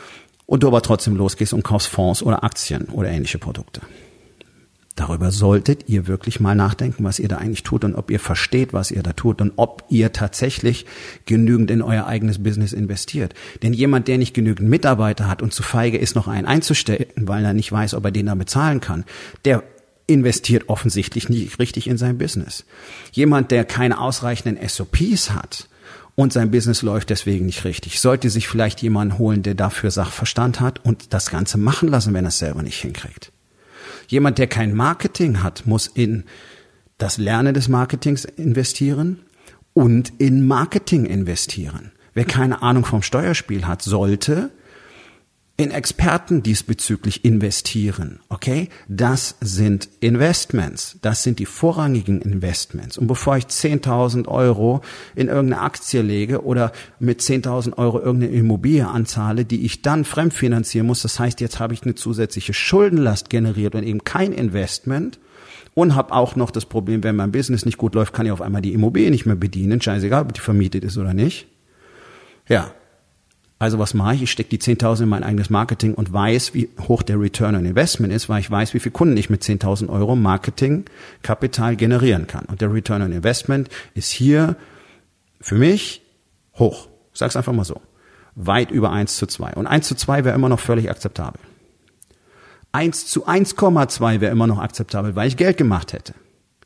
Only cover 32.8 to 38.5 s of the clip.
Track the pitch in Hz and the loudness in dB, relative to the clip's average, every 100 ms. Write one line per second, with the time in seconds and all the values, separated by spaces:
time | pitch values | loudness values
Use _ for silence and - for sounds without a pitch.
32.8 | 69 - - - - _ _ _ _ - | -10 -10 -14 -18 -20 _ _ _ _ -20
33.8 | - - - 131 143 127 127 117 107 107 | -20 -20 -2 2 2 2 0 0 0 2
34.8 | 139 170 - - 165 101 90 - 113 110 | 0 0 -4 0 0 2 -2 -2 0 0
35.8 | - - 110 110 - - - - _ _ | -2 0 0 -2 -8 -20 -20 -20 _ _
36.8 | _ - 98 110 101 113 135 139 127 123 | _ -8 -6 -2 0 2 2 2 2 2
37.8 | 123 131 151 139 - - 160 | 0 -2 -2 -2 -6 -4 0